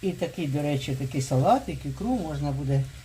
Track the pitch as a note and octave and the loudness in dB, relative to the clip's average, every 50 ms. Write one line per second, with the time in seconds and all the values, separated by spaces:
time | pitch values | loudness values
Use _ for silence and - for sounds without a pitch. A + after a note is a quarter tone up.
0 | G3 F#3 - - E3+ - - F#3+ D#3+ C#3 C3 D3 D3 D3 C#3+ C3 C3+ D3 C3 C3 | -4 -2 -2 0 -4 -4 -2 -2 -2 0 0 0 0 2 0 0 0 -2 -4 -2
1 | C#3 C3 - C#3 C3 - C3+ B2+ C#3+ F#3+ B3 C4+ - - D3 C3 - C#3+ C3 - | -4 -2 -2 -2 0 2 2 4 6 6 6 4 4 -2 -8 -6 -6 -6 -6 -4
2 | G3+ A#3+ C4 A3+ E3+ D#3 D3+ C#3 D3 C#3+ C3+ C3+ C#3+ C3+ C#3 C#3 C3 - - - | -2 -2 0 0 -2 -2 -4 -2 -2 -2 -2 -2 0 2 2 2 2 0 -6 -16